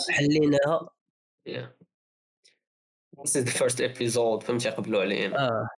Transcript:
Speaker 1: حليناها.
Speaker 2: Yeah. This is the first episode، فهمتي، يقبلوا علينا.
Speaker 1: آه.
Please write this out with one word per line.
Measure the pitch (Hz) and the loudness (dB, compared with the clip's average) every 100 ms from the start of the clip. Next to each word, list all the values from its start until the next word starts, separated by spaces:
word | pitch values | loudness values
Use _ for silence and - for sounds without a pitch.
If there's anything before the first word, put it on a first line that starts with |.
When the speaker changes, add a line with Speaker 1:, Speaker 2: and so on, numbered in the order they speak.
| - | -2
Speaker 1:
حليناها. | - 143 151 147 143 143 160 175 - _ _ _ _ - | 2 2 4 4 4 2 0 -4 -18 _ _ _ _ -12
Speaker 2:
Yeah. | 123 123 - _ _ _ _ _ _ _ _ _ _ _ _ _ - | -10 -10 -16 _ _ _ _ _ _ _ _ _ _ _ _ _ -10
This | - | -2
is | 143 | 0
the | 120 - | 0 0
first | 127 123 | 0 0
episode، | 127 123 120 120 117 107 | -2 -2 -2 2 2 0
فهمتي، | - 120 117 | 0 -2 -2
يقبلوا | 110 107 104 | -4 -2 0
علينا. | 98 104 101 143 131 | 2 0 -2 0 0
Speaker 1:
آه. | 110 113 | 0 -4